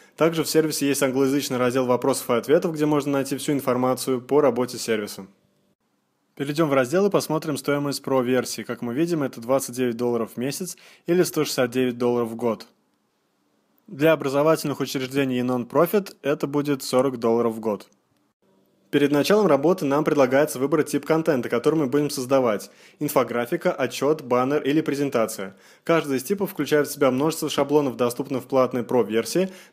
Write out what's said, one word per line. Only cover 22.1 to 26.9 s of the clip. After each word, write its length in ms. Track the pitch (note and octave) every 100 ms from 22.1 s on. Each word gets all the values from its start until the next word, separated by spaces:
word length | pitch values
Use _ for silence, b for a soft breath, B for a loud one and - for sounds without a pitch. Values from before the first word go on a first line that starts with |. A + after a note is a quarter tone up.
создавать. 640 | C#3 B2+ C3+ B2 G2+ - b b b
Инфографика, 720 | D3 C#3+ A#2+ A#2+ A#2+ F3 F3+
отчёт, 500 | D#3+ B2 - C#3 D#3
баннер 420 | B2+ B2 C3 D3
или 180 | C3+ D#3
презентация. 720 | D#3 C#3 C#3+ B2+ A2 - F#2+ - b b
Каждый 320 | - E3 D3 C3
из 80 |
типов 260 | C3 G3+ F#3+
включает 380 | - C#3 D3
в 40 | C#3